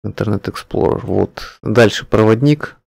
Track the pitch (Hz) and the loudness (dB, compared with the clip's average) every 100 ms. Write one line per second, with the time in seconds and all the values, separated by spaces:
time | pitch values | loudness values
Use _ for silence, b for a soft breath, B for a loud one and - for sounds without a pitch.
0 | 107 - 107 101 - - - - - - | -12 -6 -4 -4 -6 -12 -8 -2 -2 -2
1 | - 98 95 - - - - 107 110 - | -4 -2 -2 -6 -18 -12 -2 4 4 2
2 | - 107 110 113 143 147 - - | -2 2 4 4 2 0 -2 -14